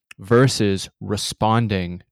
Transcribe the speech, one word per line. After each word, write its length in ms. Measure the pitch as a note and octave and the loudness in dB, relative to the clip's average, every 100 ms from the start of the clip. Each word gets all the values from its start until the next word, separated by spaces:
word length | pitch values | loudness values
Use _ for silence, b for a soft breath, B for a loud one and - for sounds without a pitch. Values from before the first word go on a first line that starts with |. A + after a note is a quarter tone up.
| _ - | _ -14
versus 720 | F#2+ A#2+ C3 - G#2 F#2+ - - | 2 4 4 2 -2 -2 -6 -12
responding 1040 | G2 G#2 - - A2 A2+ A2+ G2 F2 F2 - | -8 -6 -6 -2 0 0 0 -2 -4 -10 -16